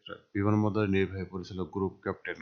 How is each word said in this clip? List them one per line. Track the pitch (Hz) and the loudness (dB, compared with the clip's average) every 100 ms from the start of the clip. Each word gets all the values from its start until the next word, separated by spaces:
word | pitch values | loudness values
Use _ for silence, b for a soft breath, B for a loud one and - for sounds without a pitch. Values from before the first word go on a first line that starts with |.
| - - _ | -18 -18 _
বিমানবন্দরের | 101 101 107 107 101 104 | 0 4 4 4 2 2
নির্বাহী | 98 92 95 87 | 4 2 -2 -8
পরিচালক | 92 85 92 87 | -8 -8 -6 -4
গ্রুপ | 101 95 - | -2 -2 -2
ক্যাপ্টেন | 98 92 - 85 | -6 -6 -6 -10